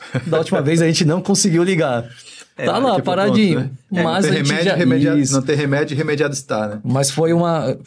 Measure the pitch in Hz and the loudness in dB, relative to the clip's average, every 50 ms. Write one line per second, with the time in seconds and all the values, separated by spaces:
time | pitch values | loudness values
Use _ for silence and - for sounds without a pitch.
0 | - - - 131 - 170 160 156 165 - - 180 143 139 165 165 165 160 165 - | -10 -8 -8 -6 -4 -2 -2 -2 0 0 -2 0 0 2 2 2 2 2 2 2
1 | 180 147 156 185 185 - 202 190 - 202 156 165 175 185 190 160 156 143 123 117 | 2 2 2 0 0 0 0 0 2 2 2 2 2 2 2 0 0 0 0 -2
2 | 113 120 123 - - - - - - - _ - - - - 214 262 262 208 175 | -4 -8 -14 -20 -20 -20 -20 -20 -20 -20 _ -6 -4 -2 0 0 0 0 0 0
3 | - - 180 180 196 214 - 208 214 190 156 131 131 139 - - - _ 196 175 | 0 0 0 0 0 2 4 4 4 4 2 0 -2 -4 -8 -12 -12 _ -4 -2
4 | 170 165 165 185 202 - 190 156 143 143 147 156 175 196 180 147 180 127 131 139 | 0 0 0 0 0 2 2 0 0 0 0 0 0 0 0 2 2 2 2 2
5 | 143 147 147 147 139 131 139 135 131 143 151 139 151 143 139 143 151 - - 131 | 2 2 2 2 2 2 0 0 0 0 0 0 0 0 0 0 -2 -2 -2 -4
6 | 156 156 151 143 156 143 139 135 - - 127 107 107 104 104 107 - 120 123 135 | -2 -2 0 0 -2 -2 -4 -6 -8 -6 -4 -4 -4 -4 -6 -8 -4 -2 0 0
7 | 139 135 139 147 160 165 170 170 175 170 165 160 127 127 131 - - | 0 0 0 0 0 2 2 2 0 0 0 -2 -2 -4 -6 -6 -4